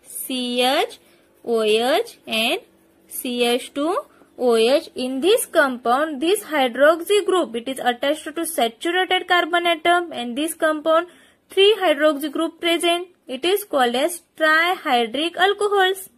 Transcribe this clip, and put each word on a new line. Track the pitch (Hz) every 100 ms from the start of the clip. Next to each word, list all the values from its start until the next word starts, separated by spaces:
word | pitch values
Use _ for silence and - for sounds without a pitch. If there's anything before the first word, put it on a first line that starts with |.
C | - - - 262 247 247
H | 247 302 453 - _ _ _ _ -
O | 226
H | 220 214 240 330 466 - -
and | 226 226 370 - _ _ _ _
C | - 262 240 240
H | 247 -
two | - 302 440 - _ - -
O | 247 226
H. | 226 294 - -
In | 254 262
this | 320 466 -
compound, | 339 277 240 233 254 320 277
this | 320 427 -
hydroxy | 302 254 233 285 330 330 403 392
group, | 370 262 226
it | 233
is | 269
attached | 247 240 277 302 311 302
to | 330
saturated | - 233 233 330 359 370 370 370
carbon | 359 339 349 349
atom, | 330 339 349 339
and | 247 240 240
this | 320 -
compound, | 311 311 320 320 349 - _ _ _
three | - 392 427
hydroxy | 370 285 302 285 302
group | 339 330 -
present. | 339 339 339 339 359 _ -
It | 262 339
is | 403
called | 403 285 247 240
as | 311 349 _ -
trihydric | 311 311 349 359 311 247 233 262 330 339
alcohols. | 381 403 415 403 370 381 -